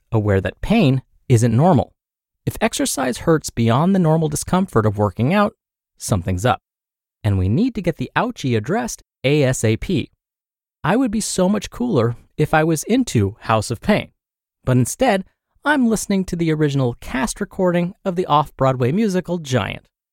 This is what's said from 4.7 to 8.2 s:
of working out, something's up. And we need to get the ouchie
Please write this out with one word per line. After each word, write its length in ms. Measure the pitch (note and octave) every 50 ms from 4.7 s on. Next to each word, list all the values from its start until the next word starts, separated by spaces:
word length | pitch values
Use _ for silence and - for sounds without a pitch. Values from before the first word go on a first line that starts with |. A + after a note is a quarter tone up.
| - A2+ G#2+
of 100 | A2 G2+
working 380 | G#2 G#2 G#2 - - A2+ C3+ F#3
out, 180 | G#3 G#3 G#3 - _ _ _ _ _ _ _ _ -
something's 480 | - - - F#2 E2 F#2+ F#2 F2 G2+
up. 160 | B2 G2+ - _ _ _ _ _ _ _ _ _ _ _ _
And 140 | - A2 G2
we 140 | F#2+ F#2 F#2+
need 240 | A2 D#3+ A#3 C4 A#3
to 80 | A3
get 140 | F3 F3+ -
the 140 | - C3 - -
ouchie 400 | D3